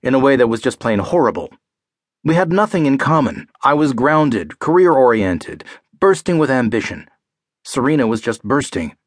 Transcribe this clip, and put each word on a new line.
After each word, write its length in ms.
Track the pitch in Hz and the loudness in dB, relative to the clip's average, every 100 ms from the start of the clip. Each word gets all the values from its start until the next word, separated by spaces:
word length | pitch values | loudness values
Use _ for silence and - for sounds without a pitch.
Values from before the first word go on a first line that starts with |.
in 100 | 127 | 0
a 60 | 131 | 2
way 160 | 135 135 | 4 4
that 100 | 120 | 2
was 140 | 113 | 0
just 180 | 127 - | -4 -4
plain 220 | 120 107 | -2 -2
horrible. 520 | 95 175 123 90 - - _ _ _ _ _ _ | 0 0 0 -2 -10 -16 _ _ _ _ _ _
We 140 | - 165 | -2 0
had 160 | 180 | 0
nothing 340 | 185 214 190 147 | 0 0 0 0
in 100 | 135 | 0
common. 520 | 139 160 127 104 - _ | 0 0 0 -6 -16 _
I 100 | 127 | 0
was 180 | 147 151 | 2 0
grounded, 680 | 120 131 156 151 113 78 - | 0 0 2 2 -2 -6 -8
career-oriented, 1040 | - 175 185 139 127 113 95 85 - - - - _ _ | 0 2 4 4 4 2 0 -4 -8 -18 -20 -20 _ _
bursting 400 | 196 185 - 170 | 0 2 0 0
with 100 | 147 | 2
ambition. 600 | 131 117 113 - 107 - _ _ _ _ _ | 0 0 -2 -6 -12 -18 _ _ _ _ _
Serena 440 | - - 127 151 117 | -10 -4 0 0 0
was 160 | 113 | -2
just 200 | - 110 | -4 -8
bursting. 540 | 104 139 - - - - | -2 -2 -2 -8 -10 -14